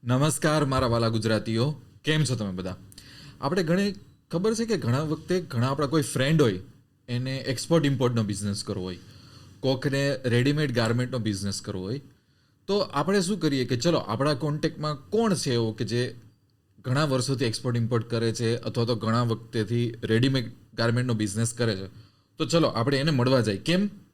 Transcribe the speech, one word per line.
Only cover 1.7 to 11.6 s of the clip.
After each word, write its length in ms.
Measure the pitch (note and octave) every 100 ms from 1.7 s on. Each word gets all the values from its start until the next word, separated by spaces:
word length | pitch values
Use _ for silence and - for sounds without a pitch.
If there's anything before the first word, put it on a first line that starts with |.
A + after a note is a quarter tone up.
| D3+ - -
કેમ 220 | - D#3
છો 120 | D3 B2
તમે 160 | G2+
બધા? 240 | F#2 F#2 F#2 - - - - - -
આપણે 260 | C#3+ F#3
ઘણી 260 | E3 F3 G3+ F#3+ - - _
ખબર 280 | E3+ G3+
છે 100 | A3 A3+
કે 120 | G#3
ઘણા 240 | A2 B2
વખતે 320 | D#3 D3+ - F#3 E3
ઘણા 220 | A2+ B2
આપણા 180 | C#3 C#3+
કોઈ 180 | D#3 C#3
ફ્રેન્ડ 360 | - C3+ D#3+
હોય, 200 | C3+ F#2 - - _ _ -
એને 260 | A#2+ C3 C3+ -
એક્સપોર્ટ 380 | B2 - E3
ઇમ્પોર્ટનો 400 | C#3+ C3 B2 A#2
બિઝનેસ 380 | G#2 G2 G#2 G2
કરવો 220 | - F#2+ F#2
હોય, 120 | F2 - - - - - -
કોકને 440 | C3 C3 D3 C3+ C#3 C#3 B2+
રેડીમેડ 460 | A#2 B2+ D3 D3+
ગાર્મેન્ટનો 480 | A#2+ A2+ A#2 B2 B2+
બિઝનેસ 400 | A2 G2 G2+ F#2